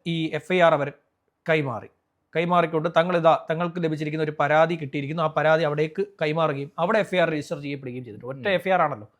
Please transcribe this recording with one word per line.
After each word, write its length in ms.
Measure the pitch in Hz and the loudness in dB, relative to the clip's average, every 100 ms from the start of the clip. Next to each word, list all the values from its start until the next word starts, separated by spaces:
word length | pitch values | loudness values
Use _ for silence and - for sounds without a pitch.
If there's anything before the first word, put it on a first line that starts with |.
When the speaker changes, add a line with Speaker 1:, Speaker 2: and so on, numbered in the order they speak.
| 170 | -6
Speaker 1:
ഈ 80 | 165 160 151 | -4 -2 -6
എഫ് 160 | - | -2
ഐ 60 | 185 | 4
ആർ 120 | 170 | 4
അവർ 200 | 151 139 - _ _ _ _ - | 4 0 -8 _ _ _ _ -2
കൈമാറി. 400 | 160 139 107 - _ _ _ _ 156 | 0 0 -6 -12 _ _ _ _ -4
കൈമാറിക്കൊണ്ട് 540 | 175 175 165 160 170 165 | 2 2 2 0 0 2
തങ്ങളിതാ, 480 | 175 180 165 170 - | 2 4 4 4 0
തങ്ങൾക്ക് 340 | 160 175 175 | -4 -4 -2
ലഭിച്ചിരിക്കുന്ന 400 | 160 151 151 156 | -2 -2 -4 -4
ഒരു 120 | 151 151 | -4 -2
പരാതി 360 | 143 151 165 170 | 2 4 4 2
കിട്ടിയിരിക്കുന്നു, 480 | 143 147 139 165 | -6 -6 -6 -4
ആ 40 | 156 156 | -2 0
പരാതി 260 | 151 160 | 2 4
അവിടേക്ക് 420 | 151 147 156 160 202 _ | 2 0 -2 -4 -8 _
കൈമാറുകയും 500 | 156 160 156 139 143 - | -2 0 0 -2 -8 -4
അവിടെ 200 | 175 220 | 0 0
എഫ് 160 | 185 180 | 0 2
ഐ 40 | |
ആർ 100 | 170 | 2
രജിസ്റ്റർ 320 | 151 143 151 | 0 -6 -8
ചെയ്യപ്പെടുകയും 440 | 143 143 135 127 120 | -8 -10 -10 -12 -12
ചെയ്തിട്ടുണ്ട്. 320 | 104 120 139 | -14 -12 -6
ഒറ്റ 100 | 160 | -2
Speaker 2:
ഉം. 60 | 180 | 0
Speaker 1:
എഫ് 100 | 185 | 2
ഐ 20 | |
ആർ 100 | 180 | 2
ആണല്ലോ. 300 | 151 123 107 _ | 2 -2 -12 _